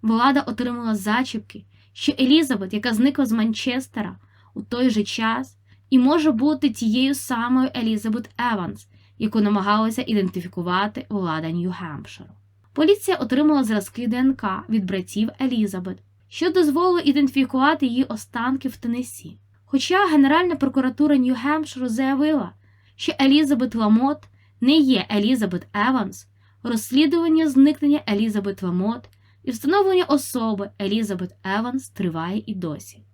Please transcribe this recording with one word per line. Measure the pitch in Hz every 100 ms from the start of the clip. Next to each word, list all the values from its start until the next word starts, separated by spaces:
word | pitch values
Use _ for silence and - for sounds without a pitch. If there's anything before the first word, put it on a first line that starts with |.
Влада | 220 226 247 277
отримала | 262 220 247 240 233 214
зачіпки, | 196 226 262 220 - - - _ _
що | - - 285
Елізабет, | 262 302 294 226 185
яка | 208 247
зникла | 220 254 285 262
з |
Манчестера | 226 220 220 - 247 262 - 208 185 _ _ _
у | -
той | 214 240 254
же | 214
час, | 208 - 226 233 262 _ _ _ _
і | 262
може | 254 320 311
бути | 226 277 302 294
тією | 220 226 220 269 277
самою | - 240 240 254 262 -
Елізабет | 226 220 220 220 226 - 240
Еванс, | 214 175 - - _ _ _
яку | 220 226
намагалася | 208 208 196 208 220 226 247
ідентифікувати | 214 190 180 175 185 175 180 208 214 -
влада | 208 180 160 160
Нью-Гемпширу. | 170 180 180 175 147 - - 180 - _ _ _
Поліція | - 311 403 - 370
отримала | 233 262 302 294
зразки | 233 214 294 - 240
Д | 247
Н | 262
К | 262 208 190 -
від | 220 185
братів | 190 180 202 220 -
Елізабет, | 262 240 208 185 180 185 _ _ _
що | - 349
дозволило | 359 311 285 370 349
ідентифікувати | 294 277 277 269 262 262 277 320 269
її | 233
останки | 269 220 - 240 240 262 269
в | -
Теннессі. | 233 240 247 - 165 - _ _ _
Хоча | 269 - 370 403
Генеральна | 302 269 311 359 320
прокуратура | 277 269 262 254 294 285
Нью-Гемпширу | 247 240 254 302 302 - 254
заявила, | 226 262 269 302 302 175 - _ _ _ _
що | - -
Елізабет | 269 285 302 269 247 226
Ламот | 214 220 262 294 - _ _ _
не | 240 311
є | 277 240 -
Елізабет | 214 208 254 208 175 -
Еванс, | 208 220 262 190 190 - _ _ _
розслідування | 240 226 - 262 311 339 339 320 320
зникнення | 262 277 302 294 294 -
Елізабет | 202 226 208 196 196
Ламот | 185 180 196 240 - _ _ _
і | -
встановлення | 226 277 381 381 370
особи | 359 294 - 254 226 208 202 _
Елізабет | 196 208 214 185 180 -
Еванс | 190 202 233 262 -
триває | - 190 160 170 208 214
і | 190
досі. | 175 147 - - _